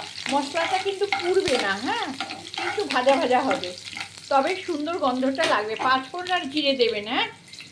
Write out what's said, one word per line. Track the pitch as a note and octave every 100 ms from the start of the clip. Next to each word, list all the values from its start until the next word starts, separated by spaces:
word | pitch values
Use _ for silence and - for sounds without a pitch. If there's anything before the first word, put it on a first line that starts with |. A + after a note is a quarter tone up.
| - - -
মশলাটা | C4+ C#4 E4 E4+ F#4 G4
কিন্তু | F#4+ G4+ -
পুড়বে | F4 F#4+ - B3
না, | G#3 G3
হ্যাঁ, | C4 A#4 F4+ C4 - - - -
কিন্তু | E4+ A4 D4+
ভাজা | C4 B3 C4+
ভাজা | A#3+ B3 -
হবে, | F#3+ - - - - - - -
তবে | C#4 C#4 F#4 -
সুন্দর | D4+ D4+ F4
গন্ধটা | C#4+ B3+ C4+ C4+ D#4+
লাগবে। | A#3+ G#3+ A3 B3+
পাঁচফোড়ন | C4+ C4+ F4+ F4+ F4+
আর | C#4+
জিরে | D4 C#4 C4
দেবেন। | A3+ G#3 G#3
হ্যাঁ, | C#4+ A4 - - - -